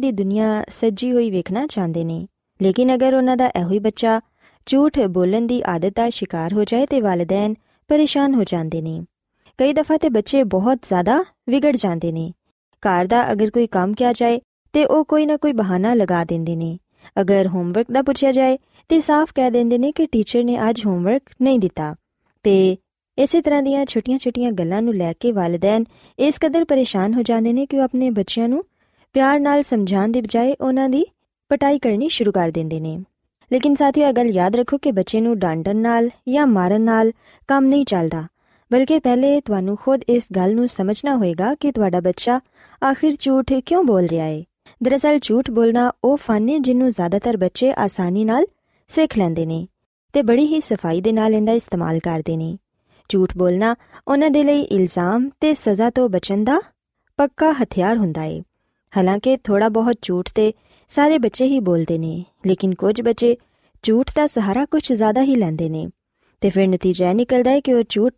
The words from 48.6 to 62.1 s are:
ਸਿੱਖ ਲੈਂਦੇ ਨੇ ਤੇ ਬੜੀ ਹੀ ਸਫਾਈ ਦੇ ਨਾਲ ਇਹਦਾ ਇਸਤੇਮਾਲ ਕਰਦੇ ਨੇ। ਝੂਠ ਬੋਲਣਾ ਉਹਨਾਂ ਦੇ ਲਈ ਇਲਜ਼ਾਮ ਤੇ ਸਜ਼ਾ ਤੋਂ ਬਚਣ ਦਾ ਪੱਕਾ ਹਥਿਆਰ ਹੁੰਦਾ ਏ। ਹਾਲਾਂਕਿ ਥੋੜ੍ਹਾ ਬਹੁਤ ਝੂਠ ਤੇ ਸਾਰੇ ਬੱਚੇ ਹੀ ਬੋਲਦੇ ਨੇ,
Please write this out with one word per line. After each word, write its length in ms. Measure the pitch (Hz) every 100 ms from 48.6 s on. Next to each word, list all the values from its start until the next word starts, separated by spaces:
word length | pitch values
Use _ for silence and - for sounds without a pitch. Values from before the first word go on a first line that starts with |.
| _ _ -
ਸਿੱਖ 300 | 320 311 220
ਲੈਂਦੇ 280 | 175 165 160
ਨੇ 200 | 165 180 _ _ _ _
ਤੇ 80 | 285
ਬੜੀ 240 | 226 240 302
ਹੀ 140 | 311
ਸਫਾਈ 400 | - 214 170 170
ਦੇ 120 | 214
ਨਾਲ 220 | 220 220
ਇਹਦਾ 180 | 214 214
ਇਸਤੇਮਾਲ 460 | 233 - 175 165 165
ਕਰਦੇ 380 | 170 160 160 160
ਨੇ। 200 | 160 190 _ _ _ _ -
ਝੂਠ 260 | 190 185 180
ਬੋਲਣਾ 380 | 180 180 220 240 _ - -
ਉਹਨਾਂ 220 | 277 302
ਦੇ 120 | 294
ਲਈ 160 | 285 285
ਇਲਜ਼ਾਮ 680 | - 196 180 180 180 233 277 -
ਤੇ 120 | 311
ਸਜ਼ਾ 340 | 294 220 202 233
ਤੋਂ 180 | 254 240
ਬਚਣ 360 | 180 - 196
ਦਾ 160 | 220 330 - _ _ _ _ -
ਪੱਕਾ 340 | 285 - 311
ਹਥਿਆਰ 440 | 269 220 185 190 233
ਹੁੰਦਾ 260 | 180 156
ਏ। 180 | 156 160 - _ _ _ _
ਹਾਲਾਂਕਿ 440 | 202 185 208 262 269
ਥੋੜ੍ਹਾ 320 | - 202 220
ਬਹੁਤ 280 | 220 233 233
ਝੂਠ 280 | - 180 -
ਤੇ 180 | - 214 - _ _ -
ਸਾਰੇ 280 | 285 302 311
ਬੱਚੇ 260 | 226 -
ਹੀ 160 | 262 269
ਬੋਲਦੇ 380 | 185 170 165 165
ਨੇ, 260 | 160